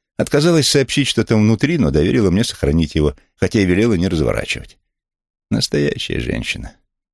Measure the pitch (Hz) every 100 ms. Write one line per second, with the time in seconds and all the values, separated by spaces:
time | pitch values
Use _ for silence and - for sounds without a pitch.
0 | _ - - 143 160 165 135 147 131 -
1 | 127 - 107 110 107 110 139 170 85 71
2 | 78 127 98 90 117 - 71 78 80 82
3 | 76 - _ - 92 113 95 90 120 98
4 | 92 85 64 50 - - - - _ _
5 | _ _ _ _ - 107 - 143 147 -
6 | - - 60 57 - - - - _ _
7 | _